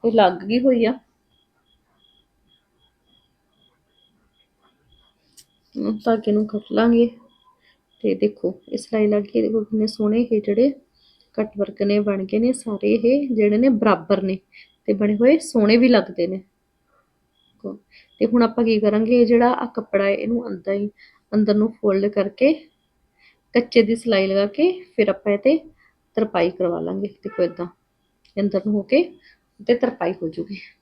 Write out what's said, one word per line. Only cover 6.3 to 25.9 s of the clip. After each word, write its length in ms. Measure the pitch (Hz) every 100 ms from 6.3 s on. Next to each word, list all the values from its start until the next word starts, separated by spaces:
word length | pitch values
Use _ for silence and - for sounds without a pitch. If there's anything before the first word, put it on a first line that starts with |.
ਨੂੰ 140 | 208 214
ਕੱਟ 180 | 214 -
ਲਾਂਗੇ 340 | 208 233 233 233 - _ _ _ _ _ _ _ _
ਤੇ 100 | 220 190
ਦੇਖੋ 360 | 208 208 180 190 -
ਇਹ 100 | -
ਸਿਲਾਈ 280 | - 220 208
ਲੱਗ 160 | 208
ਗਈ। 180 | 202 240
ਦੇਖੋ 200 | 220 220
ਕਿੰਨੇ 240 | 214 220 214
ਸੋਹਣੇ 320 | - 214 220
ਇਹ 180 | 240 214
ਜਿਹੜੇ 320 | 208 208 269 262 _ _ _ _ _ -
ਕੱਟ 200 | 214 202
ਵਰਕ 240 | 202 208
ਨੇ 160 | 202 208
ਬਣ 240 | 208 196
ਗਏ 140 | 190 208
ਨੇ 140 | 240
ਸਾਰੇ, 380 | 262 226 202 208
ਇਹ 340 | 220 233 277 277
ਜਿਹੜੇ 280 | 226 208 208
ਨੇ 100 | 262 220
ਬਰਾਬਰ 460 | 214 180 160 196
ਨੇ 160 | 190 190 _ - - _ -
ਤੇ 60 |
ਬਣੇ 220 | 202 208 208
ਹੋਏ 220 | 240 320
ਸੋਹਣੇ 360 | - 233 208 233
ਵੀ 120 | 247
ਲੱਗਦੇ 380 | 233 185 180 175
ਨੇ। 160 | 190 - _ _ _ _ _ _ _ _ _ _ _ 202 190 _ _ _ _
ਤੇ 60 | 220
ਹੁਣ 160 | 240
ਆਪਾਂ 220 | 233 233
ਕੀ 140 | 226 220
ਕਰਾਂਗੇ, 400 | 214 208 220 247
ਇਹ 60 | 233
ਜਿਹੜਾ 240 | 233 240
ਆਹ 140 | 254 240
ਕੱਪੜਾ 300 | - 220 196
ਹੈ 60 | 196
ਇਹਨੂੰ 340 | 202 214 233 233
ਅੰਦਰ 240 | 190 185
ਹੀ, 160 | 196 208 _ - _ _
ਅੰਦਰ 220 | 214 208
ਨੂੰ 180 | 208 220
ਫੋਲਡ 340 | 226 208 196 202
ਕਰਕੇ 420 | 202 196 202 269 311 - _ _ _ _ _ _ _ _
ਕੱਚੇ 280 | 240 240 240
ਦੀ 140 | 220 233
ਸਿਲਾਈ 300 | 233 202 196
ਲਗਾ 200 | 196 202
ਕੇ 220 | 202 339 370 -
ਫਿਰ 200 | - 208
ਆਪਾਂ 220 | 190 -
ਇਹ 60 | 202
'ਤੇ 180 | 262 320 - _ _